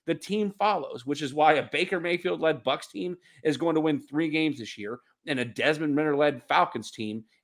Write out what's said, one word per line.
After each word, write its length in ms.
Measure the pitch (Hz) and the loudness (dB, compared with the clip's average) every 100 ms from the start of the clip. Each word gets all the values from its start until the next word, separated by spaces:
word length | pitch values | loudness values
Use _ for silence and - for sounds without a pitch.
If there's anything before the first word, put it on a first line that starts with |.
| - | -4
the 80 | |
team 380 | 160 - 208 208 - | -4 -2 -2 -2 0
follows, 460 | 208 190 - 127 | 0 0 -4 -8
which 160 | 123 143 | -6 -4
is 140 | 143 | -2
why 200 | 147 151 | 4 6
a 140 | 151 117 | 6 4
Baker 300 | 147 180 185 | -2 -2 -2
Mayfield-led 640 | 170 175 180 165 160 147 | -2 -2 -2 0 0 0
Bucs 240 | 127 151 - | 0 -2 -4
team 260 | - 180 180 _ _ | -8 -8 -8 _ _
is 140 | 156 131 | -2 0
going 160 | 165 | 2
to 60 | 156 | 2
win 200 | 160 143 | 2 0
three 300 | - 147 165 | -2 -4 0
games 280 | 156 156 123 | 0 0 -2
this 200 | 107 - | -8 -10
year, 220 | 101 120 _ _ - | -10 -12 _ _ -6
and 140 | 131 | -4
a 40 | |
Desmond 500 | 123 110 131 156 156 | -4 0 2 2 0
Ridder-led 480 | 143 156 143 147 127 | 0 2 2 2 0
Falcons 460 | - 151 175 120 107 | 0 2 2 -2 -10
team 340 | - 107 110 - _ | -8 -8 -8 -12 _